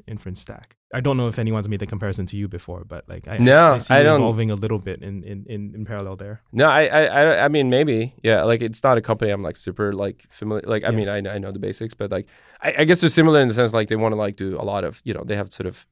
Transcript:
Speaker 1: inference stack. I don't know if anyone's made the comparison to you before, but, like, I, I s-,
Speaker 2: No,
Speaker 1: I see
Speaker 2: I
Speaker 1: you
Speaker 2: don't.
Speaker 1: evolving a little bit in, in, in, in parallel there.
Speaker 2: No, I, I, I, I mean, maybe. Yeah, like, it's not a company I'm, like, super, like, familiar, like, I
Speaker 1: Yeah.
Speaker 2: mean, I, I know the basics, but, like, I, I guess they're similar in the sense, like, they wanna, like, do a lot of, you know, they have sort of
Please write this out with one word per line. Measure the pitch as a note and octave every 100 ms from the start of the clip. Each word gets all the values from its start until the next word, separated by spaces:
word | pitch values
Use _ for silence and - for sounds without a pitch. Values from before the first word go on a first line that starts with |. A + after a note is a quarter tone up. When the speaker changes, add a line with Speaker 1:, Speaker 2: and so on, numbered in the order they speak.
| -
Speaker 1:
inference | A2 F#2+ F2+
stack. | - G#2+ - _ _ B2
I |
don't | B2 C3
know | A#2+
if | A2
anyone's | A2 A2 G#2
made | G2+
the | G#2
comparison | G#2+ G#2 G2 F2+
to | G2+
you | G2+
before, | F2 - F2+
but, | G#2 E2 -
like, | F2 D#2
I, |
I | A2
s-, |
Speaker 2:
No, | B2 D3 E3+
Speaker 1:
I | B2+
see | -
Speaker 2:
I | C3
Speaker 1:
you | D3
Speaker 2:
don't. | D3+
Speaker 1:
evolving | A#2 A2 A2
a | G#2
little | G#2+ G#2+
bit | F#2+ F2+
in, | G2 G2
in, | F#2 G2+ G2+
in, | G#2+ G#2 G#2+
in | G#2
parallel | G#2 G2 F#2+
there. | G2+ A2 _
Speaker 2:
No, | A#2 D3+
I, | C#3+ D#3
I, | D#3
I, | D#3 C3+ D#3 F#2 C#3+
I |
mean, | D3+ C3
maybe. | B2+ D3+ A2+ A#2+ -
Yeah, | A2 G#2+ F#2+
like, | A#2
it's | A#2 A2+
not | C#3 A#2+
a |
company | A2 G#2+ G#2+
I'm, | G2+
like, | F2+ -
super, | - F2 G#2
like, | G2 G2+ - _
familiar, | - G#2+ G#2+ -
like, | A2
I | -
Speaker 1:
Yeah. | A2+
Speaker 2:
mean, | G2
I, | G2+ G2 G2+
I |
know | G2
the | G2
basics, | G2+ - A2+
but, | - G2+
like, | F#2+ - _ _ _
I, | D3+ C#3+
I | D#3
guess | -
they're | E3
similar | E3+ D#3+ D3+
in | B2+
the |
sense, | A2 A#2+
like, | A2+ G#2+
they | A2
wanna, | A2 A2
like, | G#2 G2+
do | F#2+ F#2+
a |
lot | G#2 G2+
of, | E2+ -
you | -
know, | G#2
they | - G#2
have | G2+
sort | - A2
of | - -